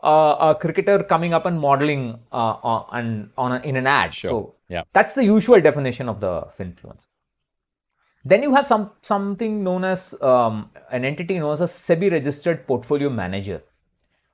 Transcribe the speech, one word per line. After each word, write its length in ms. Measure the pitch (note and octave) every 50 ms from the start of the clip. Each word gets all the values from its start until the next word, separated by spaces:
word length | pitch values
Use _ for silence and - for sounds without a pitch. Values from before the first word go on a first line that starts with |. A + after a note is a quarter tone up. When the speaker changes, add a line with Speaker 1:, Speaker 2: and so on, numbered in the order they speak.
Speaker 1:
uh, 340 | - D3+ D#3 D#3 D#3 D3+ C#3+ -
a 160 | D#3+ D#3 D3+
cricketer 480 | D3+ - D#3+ D#3+ G3 F3 G3+ G3+ F#3+ E3+
coming 300 | - E3 D#3+ E3+ F3 E3
up 120 | D#3+ E3
and 140 | F3+ F3 E3
modeling, 600 | D3 C#3+ C#3 C3+ C#3+ D3+ D3 C#3 B2+ A#2 A2+ A#2 - _
uh, 240 | - B2 A#2 A2 G#2 - -
on, 220 | A#2+ A2+ A2 - -
on, 400 | - A#2+ A#2 A#2 A2+ G#2+ G2+ - _
on 140 | - B2+ B2 B2
a, 60 | B2+ B2+
in 120 | D3+ C3
an 100 | C3 B2+
ad. 260 | C3+ C#3+ C3 F2+ E2 -
Speaker 2:
Sure. 160 | - - -
Speaker 1:
So 260 | B2+ A2+ - - - _ _ -
Speaker 2:
Yeah. 140 | F2+ E2+ E2 _
Speaker 1:
that's 220 | - G3 G#3+ G#3+ -
the 100 | C#4 B3
usual 380 | G3 G#3+ A3 - - B3 G3
definition 480 | D3+ D#3 C#3+ C#3+ C3+ B2+ B2 - C3 A#2+
of 100 | G#2 G2
the 220 | G2+ F#2+ F2 D#2+ D#2 - -
finfluencer. 480 | - F#2+ F2+ E2+ _ - - - _ _ _ _ _ _ _ _ _ _ _ _ _ _ _ _ _ _ _ _ _ _ _ _ _ -
Then 160 | C3+ F#3 G#3+
you 140 | C#4 D4 B3+
have 100 | C#4 C#4
some, 260 | C#4 A#3+ G#3+ G#3 G#3 - _
something 640 | - - G#3+ G3+ G3 G3+ G3+ F#3+ A#3 A3 G#3+ G#3+ G3
known 200 | F#3 F3+ F#3 F#3
as, 320 | F#3 F#3 F3+ - - - -
um, 500 | - C3 B2+ B2 A#2+ A2+ A2 G#2+ G#2 - _ - - -
an 120 | B2+ B2 B2
entity 360 | C3+ D3+ D#3+ F3+ E3+ F#3+ F3+
known 140 | D3+ D3 D3+
as 80 | D3
a 40 | F3
sebi 440 | E3 - - - - E3+ D#3+ G3 G3
registered 540 | E3+ D#3 C3 D3 C#3+ - - F3 E3 - -
portfolio 440 | - C3 A#2+ A#2+ - D3 C#3+ C#3+ C#3+
manager. 520 | B2+ G#2+ F#2 F2 F#2 G2+ G2 G2+ F2+ D2+ - _ _ _ _ _ _ _ _ _ _ _ _ _